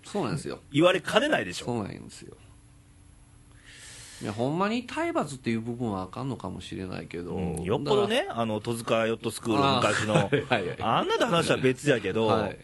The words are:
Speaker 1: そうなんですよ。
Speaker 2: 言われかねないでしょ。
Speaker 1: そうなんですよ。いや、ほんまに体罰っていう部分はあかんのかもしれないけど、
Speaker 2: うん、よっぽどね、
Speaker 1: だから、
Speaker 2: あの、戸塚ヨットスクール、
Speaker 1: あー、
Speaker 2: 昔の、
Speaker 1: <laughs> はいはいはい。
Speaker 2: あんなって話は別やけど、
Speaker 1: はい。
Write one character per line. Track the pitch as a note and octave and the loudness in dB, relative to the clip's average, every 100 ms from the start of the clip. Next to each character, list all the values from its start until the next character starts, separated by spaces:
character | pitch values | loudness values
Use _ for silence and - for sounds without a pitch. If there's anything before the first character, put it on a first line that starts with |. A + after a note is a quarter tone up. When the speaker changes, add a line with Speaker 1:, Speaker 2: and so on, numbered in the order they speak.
Speaker 1:
そ | - G#3 | -8 -4
う | C#3 | -2
な | |
ん | E2 | -2
で | |
す | C#2+ | -4
よ。 | C2 - | -10 -2
Speaker 2:
言 | C#3+ | 4
わ | F3 | 4
れ | F#3 | 4
か | - G3+ | 2 2
ね | C#4+ | 4
な | F3+ | 0
い | |
で | G2 | -2
し | E2+ | -6
ょ。 | - | -4
Speaker 1:
そ | |
う | A#2+ | -4
な | G2 | -4
ん | |
で | - A1+ | -8 -14
す | - | -16
よ。 | - - - - - - - - - - - - - - - - - - - - | -18 -20 -20 -20 -20 -20 -20 -20 -20 -20 -20 -20 -20 -20 -20 -20 -18 -18 -18 -10
い | - | -6
や、 | |
ほ | G#2 B2 | -2 -2
ん | D#3+ | 0
ま | G3+ | 0
に | A#3 | -2
体 | A#3+ D4+ E4+ | -4 -4 -2
罰 | E4 D#3+ | 0 -2
っ | C3+ | -4
て | - | -2
い | A2+ | -2
う | |
部 | A2+ | -2
分 | A#2+ B2 | -4 -2
は | G2 | -2
あ | F#2 | -4
か | - | -6
ん | C3+ | -6
の | G#2+ | -6
か | F#2+ | -8
も | F#2 | -8
し | - F#2+ | -10 -8
れ | F#2 | -8
な | F#2+ | -8
い | E2 | -8
け | E2+ | -8
ど、 | F2 | -6
Speaker 2:
う | F2+ F2 E2 | -4 -4 -4
ん、 | |
よ | F2 B2 | -2 0
っ | |
ぽ | - G#3 | 2 2
ど | G3+ | 2
ね、 | A#3 | 0
Speaker 1:
だ | G4 | -2
か | |
ら、 | A#2 | -2
Speaker 2:
あ | A#2 | -2
の、 | G#2+ | -2
戸 | A2 A#2 | -2 -4
塚 | A2+ A2+ A2+ | 0 2 2
ヨ | A2 | 0
ッ | |
ト | A#2 | -4
ス | - | -4
ク | - | 0
ー | A2 | 4
ル、 | |
Speaker 1:
あ | C#3 C3 | 4 4
ー、 | |
Speaker 2:
昔 | A2+ G#2 | 4 2
の、 | G#2+ | 4
Speaker 1:
<laughs> | |
は | G#2 | 4
い | G2+ | 4
は | C#3+ - A#2 | 0 2 0
い | F2 | 0
は | |
い。 | - | -2
Speaker 2:
あ | G#2+ C3+ | 0 2
ん | D#4+ | 2
な | A4+ | 2
っ | |
て | |
話 | C#4 E3+ C#3+ | 2 4 4
は | B2 | 4
別 | B2+ B2+ C#3+ | 4 2 2
や | B2 | 2
け | G2 | 2
ど、 | G2+ A2+ | 2 4
Speaker 1:
は | A2 G#2 | 4 2
い。 | - | -4